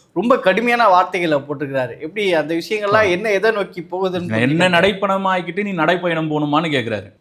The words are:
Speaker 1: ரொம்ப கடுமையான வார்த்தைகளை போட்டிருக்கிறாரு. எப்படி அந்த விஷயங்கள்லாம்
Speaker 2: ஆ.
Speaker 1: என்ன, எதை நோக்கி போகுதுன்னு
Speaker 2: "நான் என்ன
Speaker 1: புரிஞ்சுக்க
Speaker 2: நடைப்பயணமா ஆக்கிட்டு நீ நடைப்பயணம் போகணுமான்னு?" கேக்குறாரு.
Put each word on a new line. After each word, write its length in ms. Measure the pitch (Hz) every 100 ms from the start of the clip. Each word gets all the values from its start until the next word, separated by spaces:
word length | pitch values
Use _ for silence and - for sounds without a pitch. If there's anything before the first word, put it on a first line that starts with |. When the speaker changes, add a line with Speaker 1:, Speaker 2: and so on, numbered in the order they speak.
| _
Speaker 1:
ரொம்ப 240 | 170 233 254
கடுமையான 500 | 185 190 240 240 220
வார்த்தைகளை 500 | 180 185 190 170 143
போட்டிருக்கிறாரு. 640 | 135 143 143 135 123 -
எப்படி 340 | 160 208 196
அந்த 200 | 160 147
விஷயங்கள்லாம் 400 | 170 170 214 202
Speaker 2:
ஆ. 180 | 214 202
Speaker 1:
என்ன, 180 | 180 220
எதை 200 | 196 226
நோக்கி 300 | 214 190 175
போகுதுன்னு 460 | 156 180 190 175 175
Speaker 2:
"நான் 140 | 110
என்ன 280 | 127 156 185
Speaker 1:
புரிஞ்சுக்க 40 |
Speaker 2:
நடைப்பயணமா 600 | 175 196 196 202 196 190
ஆக்கிட்டு 300 | 185 175 175
நீ 100 | 202
நடைப்பயணம் 580 | 180 156 180 180 160 160
போகணுமான்னு?" 400 | 151 147 147 170
கேக்குறாரு. 420 | 139 113 104 - -